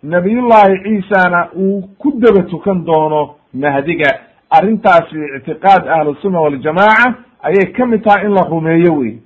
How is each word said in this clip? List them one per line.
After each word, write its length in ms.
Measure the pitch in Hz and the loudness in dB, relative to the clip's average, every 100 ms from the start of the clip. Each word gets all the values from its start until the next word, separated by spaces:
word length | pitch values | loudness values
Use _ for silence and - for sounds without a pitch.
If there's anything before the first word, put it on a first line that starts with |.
nabiyullaahi 720 | 147 175 180 233 247 220 202 190 | -2 -2 0 -2 4 4 4 2
ciisana 640 | 196 214 185 202 180 175 170 175 | -2 -4 -2 0 2 0 -4 -4
uu 260 | 190 202 185 _ | -4 -4 -8 _
ku 140 | 294 269 | -4 2
daba 220 | 233 196 | 2 2
tukan 400 | 175 160 202 185 156 | 0 -6 -4 -4 0
doono 500 | 160 156 151 143 - _ | 0 0 -2 -4 -10 _
mahdiga." 560 | 127 143 139 143 160 147 135 - _ _ | -6 -2 -2 -4 -2 -2 -2 -8 _ _
Arrintaasi 640 | 160 185 214 202 170 165 156 151 135 | 0 2 0 2 2 0 -10 -10 -10
ictiqaad 500 | 123 156 190 190 170 | -12 -4 2 2 2
ahlu 280 | 165 151 143 | -2 -2 -4
sunna 180 | 196 180 | -4 -2
wal 160 | 151 143 | -2 -2
jamaaca 560 | 151 165 208 220 247 233 - _ | -4 0 2 2 0 -2 -14 _
ayay 280 | 147 190 190 | -2 0 0
ka 140 | - 247 | -2 -2
mid 160 | 226 | 0
tahay 220 | 220 202 208 | 2 0 2
in 80 | |
la 80 | 196 156 | 0 0
rumeeyo 440 | 160 160 165 175 | -2 0 2 2
wey. 260 | 156 120 117 | 0 -4 -8